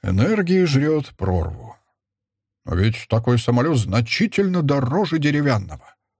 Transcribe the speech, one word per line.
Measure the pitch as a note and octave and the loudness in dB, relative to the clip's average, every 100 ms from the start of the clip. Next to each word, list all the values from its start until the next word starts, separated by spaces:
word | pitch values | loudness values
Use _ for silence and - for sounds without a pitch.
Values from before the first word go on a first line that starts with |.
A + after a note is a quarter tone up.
Энергии | G2 F#2+ C#3+ G#3+ F3 F#3 | 0 2 2 2 2 2
жрёт | F3+ C3+ D3 D#3 C#3+ - | 4 2 2 0 -2 -6
прорву". | F#2+ F#2 D#2+ - A2+ - _ _ _ _ _ _ _ _ | -2 -2 -2 -8 -16 -20 _ _ _ _ _ _ _ _
"Но | - | -6
ведь | E2+ G#2 A2+ - | 0 0 0 -2
такой | A2 A#2 A#2+ | -2 2 0
самолёт | - A#2+ C#3+ C#3+ | 2 0 2 0
значительно | G2 A2+ A#2 - A3+ - G3 F3+ | 0 0 0 -2 -2 0 0 0
дороже | C#3+ C#3+ B2+ D3+ G3 D#3+ | 0 0 0 0 0 0
деревянного". | D3 D3 C#3+ A2+ F2+ D#2 - _ _ | 0 2 2 0 -2 -14 -18 _ _